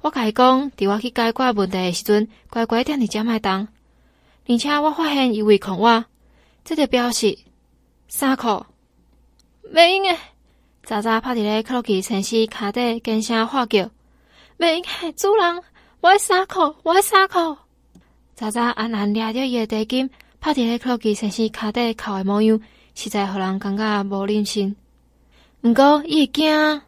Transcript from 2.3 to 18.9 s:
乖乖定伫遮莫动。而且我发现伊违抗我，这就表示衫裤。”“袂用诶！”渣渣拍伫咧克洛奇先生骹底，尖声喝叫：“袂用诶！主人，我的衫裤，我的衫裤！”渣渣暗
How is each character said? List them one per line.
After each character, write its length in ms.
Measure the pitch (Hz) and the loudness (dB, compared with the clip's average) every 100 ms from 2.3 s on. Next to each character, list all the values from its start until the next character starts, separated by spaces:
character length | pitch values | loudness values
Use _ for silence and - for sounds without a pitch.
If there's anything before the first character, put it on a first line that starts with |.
| - _ | -8 _
乖 140 | 233 226 | -6 -2
乖 160 | 226 | -2
定 160 | 262 294 | -2 -2
伫 80 | 220 | -2
遮 140 | 208 | -2
莫 160 | 226 226 | -2 -2
动。 280 | 214 190 214 _ _ _ _ _ _ _ - | -2 -4 -6 _ _ _ _ _ _ _ -2
而 100 | 240 | 0
且 120 | 285 294 | 0 0
我 120 | 302 | 0
发 200 | 294 320 | 0 -2
现 200 | 285 262 | 2 0
伊 80 | 214 | 2
违 160 | 214 202 | 4 4
抗 220 | 202 180 | 2 2
我， 260 | 226 226 226 _ _ _ _ _ | 4 4 0 _ _ _ _ _
这 120 | - 311 | -8 -2
就 100 | 277 | 0
表 260 | 247 247 | 2 0
示 280 | 233 214 147 _ _ _ _ _ _ _ | 0 0 -2 _ _ _ _ _ _ _
衫 280 | - 269 - | -4 0 0
裤。 300 | 233 190 - _ _ _ _ _ _ _ _ _ - | 0 -4 -6 _ _ _ _ _ _ _ _ _ -2
”“袂 240 | 311 339 392 | 4 6 4
用 80 | 392 | 0
诶！” 120 | 339 - _ _ _ _ _ | -2 -6 _ _ _ _ _
渣 180 | - 214 | -6 -4
渣 180 | 220 220 | 0 0
拍 120 | 254 | 0
伫 100 | 240 | -2
咧 220 | 208 214 | 0 -2
克 100 | 220 | -2
洛 80 | 254 | -4
奇 180 | 240 190 | -2 -2
先 220 | 196 202 | 0 -4
生 180 | 196 226 220 | 0 0 0
骹 260 | - 202 | -4 -6
底， 280 | 226 240 226 | -2 -2 -4
尖 220 | 233 220 | -4 -4
声 260 | 220 226 226 | -2 -2 -2
喝 180 | 277 240 | -2 0
叫 240 | 208 180 _ _ _ _ _ - _ | 0 0 _ _ _ _ _ -20 _
：“袂 160 | 330 320 | -2 -2
用 80 | |
诶！ 280 | 349 - 330 | -6 -8 -10
主 220 | - 392 427 | -4 0 2
人， 280 | 349 349 - _ _ _ | 2 -2 -12 _ _ _
我 100 | 339 | 4
的 80 | 392 | 4
衫 260 | - 370 381 | 4 0 0
裤， 300 | 381 311 311 | 0 -2 -2
我 100 | 320 | 0
的 80 | 359 | 2
衫 260 | 403 392 381 | 4 2 2
裤！” 300 | 370 330 285 _ _ _ - _ _ _ - | 2 -2 -4 _ _ _ -20 _ _ _ -10
渣 160 | 214 | -6
渣 180 | 220 240 | -2 -2
暗 240 | - 226 | -2 -4